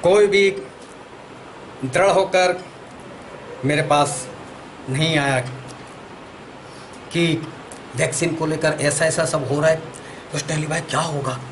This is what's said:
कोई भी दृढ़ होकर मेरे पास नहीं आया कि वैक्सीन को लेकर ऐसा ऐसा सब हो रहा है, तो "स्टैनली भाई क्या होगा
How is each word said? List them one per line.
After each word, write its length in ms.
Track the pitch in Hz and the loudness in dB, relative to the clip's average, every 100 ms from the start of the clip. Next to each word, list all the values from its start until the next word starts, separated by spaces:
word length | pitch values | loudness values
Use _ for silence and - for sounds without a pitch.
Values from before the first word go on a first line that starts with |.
कोई 240 | 175 202 202 | 8 8 8
भी 220 | 196 196 190 - - - - - - - - - - - - 131 | 8 4 2 -10 -16 -18 -18 -18 -18 -18 -18 -18 -18 -18 -8 -2
दृढ़ 240 | 147 190 | 4 6
होकर 500 | 180 190 185 180 180 - - - - - - - - - - 135 | 6 4 4 4 2 -4 -16 -18 -18 -16 -16 -16 -16 -14 -4 0
मेरे 160 | 147 | 0
पास 460 | 143 147 143 - - - - - - - - | 4 4 4 0 -8 -14 -16 -16 -16 -14 -6
नहीं 280 | 131 160 156 | 0 2 2
आया 220 | 143 131 123 - - - - - - - - - - - - - - - - | 2 0 -2 -10 -12 -14 -16 -16 -16 -16 -16 -18 -18 -18 -18 -18 -16 -16 -6
कि 360 | 170 170 160 - - - - - 120 | 0 2 2 -2 -12 -14 -16 -12 -2
वैक्सीन 400 | 156 - 170 160 | 0 2 0 0
को 100 | 160 | -2
लेकर 320 | 156 156 147 | 2 0 2
ऐसा 240 | 139 147 160 | 0 2 2
ऐसा 200 | 160 156 | 2 0
सब 220 | 156 127 | 0 0
हो 120 | 143 | 4
रहा 100 | 156 | 4
है, 60 | 160 - - - - - | 4 0 -12 -14 -16 -6
तो 60 | 147 | -6
"स्टैनली 300 | 143 151 151 | -2 -2 0
भाई 140 | 160 | -2
क्या 180 | 160 139 | 0 -2
होगा 400 | 165 147 135 127 - | 0 -2 -2 -4 -8